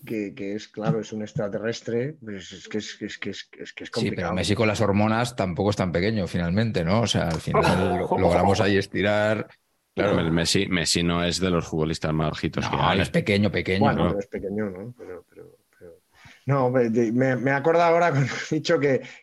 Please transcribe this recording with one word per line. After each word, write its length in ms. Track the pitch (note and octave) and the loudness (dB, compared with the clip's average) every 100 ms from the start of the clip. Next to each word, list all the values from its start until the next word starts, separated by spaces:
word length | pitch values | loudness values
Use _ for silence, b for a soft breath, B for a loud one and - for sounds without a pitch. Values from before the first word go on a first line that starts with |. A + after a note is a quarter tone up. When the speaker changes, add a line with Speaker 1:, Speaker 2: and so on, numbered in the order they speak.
| C3 | -8
Speaker 1:
que, 280 | A2 G2 | -6 -6
que 220 | G2 G2 G#2+ | -8 -8 -8
es, 140 | - | -10
claro, 320 | - A2 A2+ | -4 -2 -2
es 100 | G#2 | -4
un 120 | A2 | -8
extraterrestre, 920 | G#2+ - G2+ G2+ A2 A2+ - A#2 C#3 D#3 | -8 -6 -6 -4 -4 -6 -4 -4 -4 -8
pues 300 | A2 G2 F2 | -14 -14 -14
es 160 | F2+ - | -18 -8
que 80 | G#2+ | -8
es, 240 | G#2 - | -8 -10
es 160 | G#2 - | -10 -8
que 140 | G2+ | -10
es, 180 | F#2+ - - | -10 -14 -18
es 140 | - | -16
que 100 | - | -16
es 60 | F2 | -10
Speaker 2:
Sí, 20 | |
pero 80 | A#2 G2+ | -4 -2
Speaker 1:
complicado. 280 | F#2 F2 | -2 -4
Speaker 2:
Messi 220 | F#2 E2+ G2+ | -2 0 2
con 120 | G#2+ | 0
las 100 | G2+ | 2
hormonas 560 | G2+ G2 G#2+ A2 B2+ - | 2 2 2 2 -2 -2
tampoco 360 | F#2+ E2+ G2+ | -4 0 0
es 40 | G2+ | 0
tan 160 | F#2 | 0
pequeño, 340 | E2+ G2+ A2 E2+ | 0 0 0 -2
finalmente, 600 | F2+ E2+ F#2+ A2+ F#2+ E2 | -2 0 0 0 0 2
¿no? 160 | A2 | 2
O 60 | G#2+ | 2
sea, 200 | F2+ E2 | 0 0
al 140 | D#2+ | -2
final 560 | D2+ - - F#2 F#2 F2+ | 0 2 2 2 0 -2
Speaker 1:
<laughs> 20 | |
Speaker 2:
lo-, 180 | F2+ F#2 | 0 2
logramos 440 | F#2 F2 F#2+ F#2 | 4 4 4 4
ahí 160 | G2 G2 | 4 2
estirar. 720 | - F#2 G2 G#2 G#2+ G#2+ - b _ _ _ | 0 0 2 2 2 0 -4 b _ _ _
Claro. 180 | - G2+ | -2 2
Speaker 3:
Hombre, 140 | F2+ E2 | 2 2
el 60 | |
Messi, 360 | E2 E2 F#2+ F#2+ | 2 2 2 2
Messi 360 | F2 D#2 F2 | 0 0 2
no 180 | E2+ F2 | 2 2
es 200 | F2 E2 | 0 0
de 80 | F#2 | 2
los 180 | F2 - | 0 0
futbolistas 460 | D#2+ D#2 D#2+ D#2+ | -2 -2 -2 -2
más 160 | D#2 D2+ | 0 0
bajitos 340 | D2 D#2 - | -2 -4 -2
Speaker 2:
No, 80 | - | -2
Speaker 3:
que 60 | C#2+ | 0
hay. 180 | E2+ F#2+ | 2 2
Speaker 2:
no 60 | |
es 60 | E2 | 0
pequeño, 420 | E3+ A2+ G2+ G2+ | 0 2 2 2
pequeño, 320 | F2+ E2+ F#2+ | 0 0 2
Speaker 1:
Bueno, 220 | C#3 C#3+ F2+ | 2 2 0
Speaker 2:
¿no? 80 | |
Speaker 1:
no 60 | G2+ | -2
es 80 | - | -6
pequeño, 420 | G2+ F#2+ G#2 G#2 | -8 -6 -6 -6
¿no? 240 | F#2 A2+ A#2+ | -8 -14 -16
Pero, 280 | F#2 F2 - | -16 -16 -18
pero, 280 | E2+ F2 - _ _ | -20 -20 -20 _ _
pero... 220 | F2 E2 _ B B B B2+ | -20 -20 _ B B B -2
no, 240 | C#3 B2+ | 2 4
me, 200 | B2+ A#2 | 4 4
de-, 220 | A2+ A2+ | 4 2
me, 240 | A#2+ C3 B2 | 2 2 2
me 160 | C3 | 0
acuerdo 300 | C#3 D#3+ E3+ | 2 2 4
ahora 300 | E3+ E3+ F3 | 4 4 4
cuando 200 | C#3 B2 | 2 0
he 240 | - - D#3 | -4 -4 -4
dicho 240 | D3+ D#3+ | 2 2
que, 220 | C#3 B2 B B | 4 2 B B